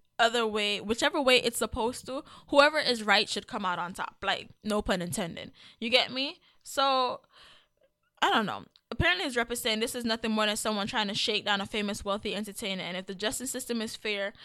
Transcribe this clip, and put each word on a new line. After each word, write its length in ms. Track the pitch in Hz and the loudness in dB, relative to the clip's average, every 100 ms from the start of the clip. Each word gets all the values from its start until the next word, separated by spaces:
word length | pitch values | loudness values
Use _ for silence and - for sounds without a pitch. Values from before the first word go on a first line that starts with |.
| _ - | _ 2
other 260 | 233 240 226 | 2 4 0
way, 360 | 214 208 202 | 0 0 -2
whichever 400 | 202 233 294 320 | -2 0 2 4
way 160 | 262 254 | 6 6
it's 200 | - - | 4 0
supposed 480 | 220 254 233 247 - | -4 -2 -4 -4 -8
to. 160 | 262 - - - | -10 -10 -18 4
Whoever 300 | 285 285 311 | 6 8 6
is 260 | - 240 | 0 0
right 240 | 214 202 - | 4 4 4
should 200 | 208 - | -4 -6
come 180 | 220 190 | -6 -4
out 140 | 175 | -4
on 140 | 175 | -6
top. 240 | 190 - - | -8 -10 -4
Like, 280 | 196 185 - - | -2 -2 -4 -12
no 180 | 208 208 | -4 -2
pun 200 | 208 190 | 0 -2
intended. 500 | 170 156 170 - - - - - | -2 -4 -6 -8 -14 -16 -20 -10
You 100 | 226 | 2
get 220 | 247 - | 4 4
me? 280 | 254 277 359 _ _ | -2 -4 -6 _ _
So, 580 | - - 269 262 254 - - - - - _ _ _ _ _ _ | -8 0 2 4 2 -2 -12 -20 -20 -20 _ _ _ _ _ _
I 80 | 330 | 4
don't 160 | 320 196 | 4 2
know. 200 | 101 - _ _ | -4 -12 _ _
Apparently 320 | 226 330 359 339 | 0 2 2 0
his 120 | 240 | -2
rep 140 | 233 | -2
is 100 | 240 | -2
saying 180 | 240 220 | 0 0
this 160 | 226 247 | -2 -2
is 80 | |
nothing 280 | 233 226 226 | -2 -2 0
more 140 | 214 214 | 2 2
than 120 | 214 | 0
someone 300 | 233 214 196 | 0 -2 -2
trying 200 | 240 208 | -2 -2
to 60 | |
shake 320 | 214 - 214 190 | 0 0 0 0
down 160 | 202 | 0
a 40 | 196 | 0
famous, 380 | 220 208 208 | -2 -2 -4
wealthy 320 | 202 202 208 190 | -2 -2 -2 -4
entertainer. 480 | 208 196 214 190 | -6 -6 -6 -6
And 140 | 170 180 | -6 -8
if 80 | 190 | -8
the 100 | 190 | -4
justice 340 | 214 262 254 | -4 -4 -6
system 320 | 247 - 233 | -8 -4 -4
is 140 | 220 - | -4 -6
fair, 380 | 220 202 196 - | -6 -4 -4 -8